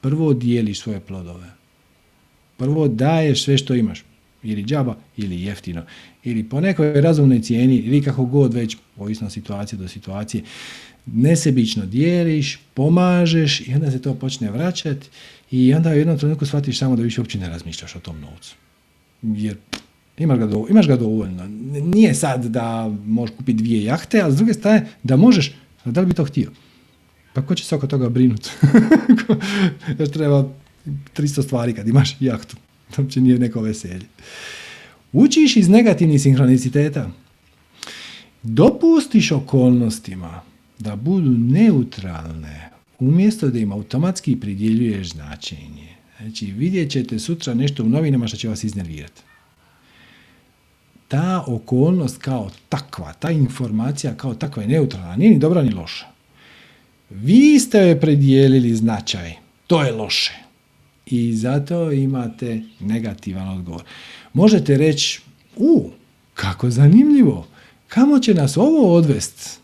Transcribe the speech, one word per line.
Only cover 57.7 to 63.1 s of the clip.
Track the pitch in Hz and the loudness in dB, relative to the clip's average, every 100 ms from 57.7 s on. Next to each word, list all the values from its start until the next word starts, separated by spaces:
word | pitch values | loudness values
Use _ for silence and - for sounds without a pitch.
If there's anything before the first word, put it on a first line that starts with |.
| 214 | 4
joj | 185 151 | 4 4
predijelili | 160 143 139 135 135 131 120 | 2 4 4 6 6 4 2
značaj, | 113 110 107 - 95 85 82 _ _ _ | 0 0 -2 -8 -10 -10 -16 _ _ _
to | 165 | 0
je | 135 | 0
loše. | 113 104 - - - - _ _ _ _ _ - | -4 -6 -4 -6 -8 -20 _ _ _ _ _ -8
I | 120 117 113 | -4 -2 -2
zato | 120 143 143 175 165 | -2 -4 -4 -4 -2
imate | 139 135 131 117 113 123 113 110 _ | -2 -2 -4 -6 -8 -8 -8 -10 _
negativan | 95 113 113 | -6 -4 -6